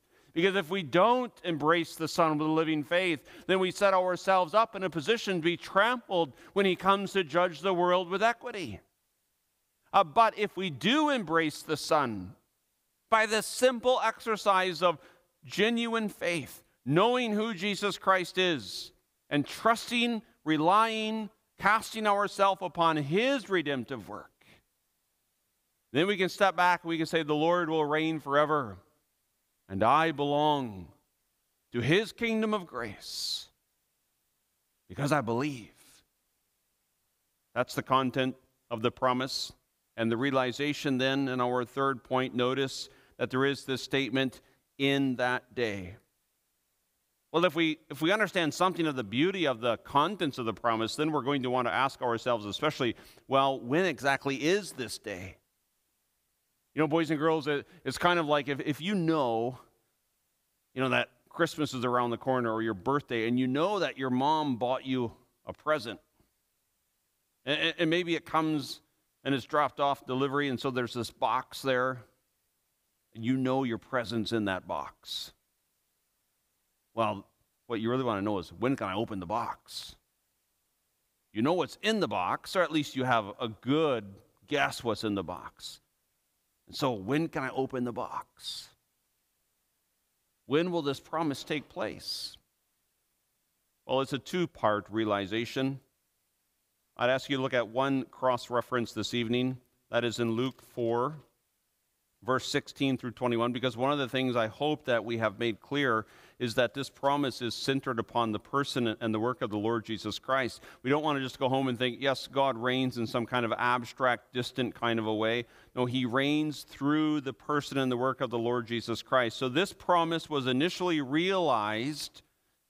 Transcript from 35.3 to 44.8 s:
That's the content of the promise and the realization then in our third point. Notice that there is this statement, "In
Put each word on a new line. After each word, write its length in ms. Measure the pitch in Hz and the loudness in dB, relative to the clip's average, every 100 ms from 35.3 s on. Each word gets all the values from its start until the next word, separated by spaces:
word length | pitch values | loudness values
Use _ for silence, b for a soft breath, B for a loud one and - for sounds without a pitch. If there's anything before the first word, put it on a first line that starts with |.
| 117 147 131 95 _ - - _ _ _ _ _ _ _ _ _ _ _ _ _ _ _ | -2 -2 -6 -14 _ -20 -20 _ _ _ _ _ _ _ _ _ _ _ _ _ _ _
That's 200 | 117 123 | -4 -2
the 100 | - | -2
content 520 | - 131 127 135 131 127 _ _ - | 0 2 2 0 -2 -4 _ _ -10
of 140 | 117 | -2
the 80 | 117 | -2
promise 640 | - 131 127 135 - - - _ _ _ - | 2 0 0 -2 -6 -8 -14 _ _ _ -2
and 140 | 113 | 0
the 40 | 113 | 2
realization 800 | 139 131 127 120 147 143 151 127 | 2 2 0 -2 -4 -2 -2 0
then 280 | 131 139 135 | 0 0 0
in 140 | 127 | 0
our 240 | 123 123 | 0 0
third 400 | 120 139 139 123 | -2 -2 -2 -2
point. 300 | - 131 127 | -2 -2 0
Notice 560 | 120 123 131 135 - - b b b | 0 0 0 -2 -6 -14 b b b
that 140 | 123 | -2
there 160 | 131 139 | 0 0
is 180 | 135 | 0
this 180 | - 131 | -4 -6
statement, 600 | - 139 135 131 131 - b b b | -2 -2 0 0 0 -4 b b b
"In 400 | - | -2